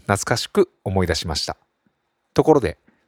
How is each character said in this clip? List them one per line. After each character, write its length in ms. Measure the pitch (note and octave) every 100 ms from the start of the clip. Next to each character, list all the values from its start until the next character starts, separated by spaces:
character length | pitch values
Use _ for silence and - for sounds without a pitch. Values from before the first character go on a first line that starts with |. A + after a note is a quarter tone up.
懐 160 | - G2+
か 180 | - A#2
し 100 | -
く 200 | G#3 - _
思 200 | G#2 F#2+
い 40 | F2
出 80 | E2
し 120 | E2
ま 60 |
し 140 | D2+ -
た。 100 | - _ _ _ _ _ _ _ -
と 80 |
こ 100 | C#3+
ろ 60 | D3
で、 180 | A2 - _ _